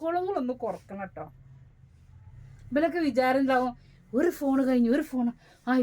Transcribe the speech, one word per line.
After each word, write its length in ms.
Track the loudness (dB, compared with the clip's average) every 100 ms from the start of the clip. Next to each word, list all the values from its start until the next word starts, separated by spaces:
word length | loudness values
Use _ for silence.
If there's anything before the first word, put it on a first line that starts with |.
കോളുകളൊന്ന് 540 | -4 -2 -2 -2 -4 -4
കുറക്കണം 460 | -6 -8 -12 -12 -12 -12
ട്ടോ. 80 | -16 -18 -20 -20 -20 -20 -20 -20 -20 -20 -20 -20 -20 -20 -2
ഇവരൊക്കെ 300 | 0 2 2 0
വിചാരം 320 | 2 2 2
ഉണ്ടാവും, 280 | 2 2 0 -6 -18 -20 -4 0
ഒരു 120 | 0 0
ഫോൺ 180 | 0 2 2
കഴിഞ്ഞു, 220 | 2 4 2
ഒരു 80 | 0
ഫോൺ. 160 | -4 -4 -6 -18 _ -2
ആ, 100 | 0